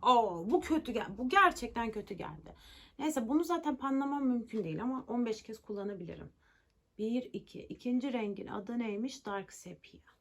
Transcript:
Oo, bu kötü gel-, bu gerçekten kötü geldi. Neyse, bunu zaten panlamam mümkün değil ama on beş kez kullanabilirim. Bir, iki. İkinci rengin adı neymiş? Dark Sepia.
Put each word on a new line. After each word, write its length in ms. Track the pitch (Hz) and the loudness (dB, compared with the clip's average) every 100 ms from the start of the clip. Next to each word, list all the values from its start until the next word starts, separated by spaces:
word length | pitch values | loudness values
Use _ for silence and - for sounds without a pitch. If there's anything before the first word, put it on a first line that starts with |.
Oo, 500 | 240 247 220 170 180 | 8 8 6 0 2
bu 100 | 320 | 2
kötü 300 | - 311 - | 4 0 0
gel-, 260 | 226 202 196 | -4 -4 -4
bu 120 | 254 | 4
gerçekten 640 | 381 370 - 233 233 233 | 8 8 6 -6 -4 -4
kötü 220 | 220 202 | -4 -8
geldi. 420 | 185 - 156 - - - - - _ | -8 -8 -10 -16 -20 -20 -20 -20 _
Neyse, 300 | 294 277 220 | 0 0 2
bunu 140 | 294 | 2
zaten 320 | 339 339 302 269 | 2 0 0 -2
panlamam 500 | 269 269 277 285 269 | 0 0 0 0 2
mümkün 380 | 247 220 220 | 2 0 -4
değil 200 | 170 160 | -2 -2
ama 220 | 233 262 - | -2 -4 -4
on 180 | 240 240 | -2 0
beş 180 | 220 | -2
kez 180 | - 220 | -8 -14
kullanabilirim. 720 | - 208 202 196 170 - - _ _ _ _ _ _ _ | -8 -6 -6 -6 -10 -10 -14 _ _ _ _ _ _ _
Bir, 260 | 214 240 247 | 0 0 -2
iki. 280 | - - - | -10 -10 -16
İkinci 520 | - - 247 247 269 | -12 -8 0 0 0
rengin 340 | 240 214 196 - | -2 -2 -4 -6
adı 320 | 202 196 240 | -8 -6 -4
neymiş? 460 | 226 202 247 - - | -2 -2 -4 -6 -6
Dark 280 | 202 190 | -6 -6
Sepia. 460 | - - 170 - - - _ | -14 -16 -18 -20 -20 -20 _